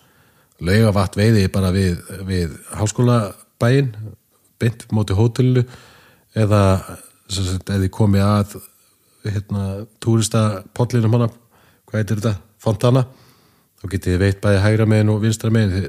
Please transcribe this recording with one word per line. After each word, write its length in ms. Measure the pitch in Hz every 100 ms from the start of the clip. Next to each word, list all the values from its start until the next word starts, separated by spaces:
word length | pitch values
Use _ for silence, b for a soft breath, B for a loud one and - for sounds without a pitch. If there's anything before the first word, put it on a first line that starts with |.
| b b b b b -
Laugavatn 560 | 82 107 113 98 92 101
veiði 280 | 110 110 92
ég 60 |
bara 180 | 98 92
við, 240 | 98 92 85 - 98 95
við 260 | 92 82 - - -
háskólabæinn, 1120 | 107 - 123 120 98 - _ - 117 135 131 107 107 - _ _ _ -
beint 240 | 113 - -
móti 220 | 110 101 95
hótelinu, 460 | 117 117 127 127 123 B B B B B _ 110
eða 240 | 104 104 98 95 - - - _ -
sem 220 | 95 90
sagt, 180 | 92 -
ef 160 | 98
þið 80 | 95 -
komið 280 | 104 98 101
að, 280 | 104 101 - - _ _ _ _ _ 107
hérna, 380 | 98 - 101 98 98 117 _
túristapollinum 1120 | 113 113 107 113 107 95 - - 117 120 110 120
hana, 120 | 117 - _ b b b _
hvað 140 | 110
heitir 200 | 104 104
þetta? 140 | 110 98 - _
Fontana. 420 | 113 104 123 131 120 b b b b b b _
Þá 80 | 92
getið 220 | 95 95
þið 80 | 90
veitt 180 | 98 95
bæði 200 | 104 98
hægra 260 | 104 110 110
megin 220 | 110 107
og 100 | 107
vinstra 260 | 110 110 117
megin. 220 | 113 101
Þið 140 | 95